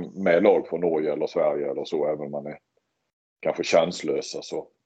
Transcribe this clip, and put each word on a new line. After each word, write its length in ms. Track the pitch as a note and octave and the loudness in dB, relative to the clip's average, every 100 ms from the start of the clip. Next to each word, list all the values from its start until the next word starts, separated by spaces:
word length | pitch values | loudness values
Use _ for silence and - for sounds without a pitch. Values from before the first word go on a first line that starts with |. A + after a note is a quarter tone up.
| F2 F#2 | -2 -2
med 200 | F#2+ E2+ | 2 6
lag 240 | G2+ E2+ - | 6 4 2
från 140 | E2 | -2
Norge 320 | F2 D#2+ D2+ | 0 0 0
eller 140 | D2 D2+ | -2 -2
Sverige 440 | E2+ D2+ D2 C#2+ | 0 0 0 -4
eller 140 | C#2 C#2+ | -4 -4
så, 220 | D#2+ D2 | -2 -2
även 180 | D2+ D2 | -2 -6
om 60 | |
man 140 | D2 C#2+ | -8 -10
är 140 | D2+ _ _ _ _ _ _ _ _ | -14 _ _ _ _ _ _ _ _
kanske 240 | D#2+ - | -4 -2
chanslösa, 800 | E2 F2 E2 - D#2 C#2 - C#2+ | 2 4 4 -2 -4 -4 -4 -10
så. 260 | - - - _ | -8 -10 -10 _